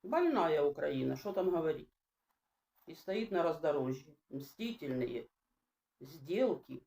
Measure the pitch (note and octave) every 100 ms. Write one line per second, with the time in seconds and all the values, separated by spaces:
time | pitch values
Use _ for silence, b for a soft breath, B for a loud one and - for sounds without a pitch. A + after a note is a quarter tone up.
0 | F#3+ D#4+ F4 B3+ E3 D3+ D3 C#3+ D3 C3+
1 | C3 C3+ G#3 G3 F#3 F3 D#3+ C#3+ - _
2 | _ _ _ _ _ _ _ _ - D#3+
3 | - G#3 A3 F#3 E3 D#3 D#3+ C#3+ B2+ C3
4 | - - _ C3+ C#3 - A3+ A#3 C#3 B2+
5 | A#2+ A#2+ - _ _ _ _ _ _ _
6 | C3+ D#3+ C3+ F#3+ B3+ - - B2+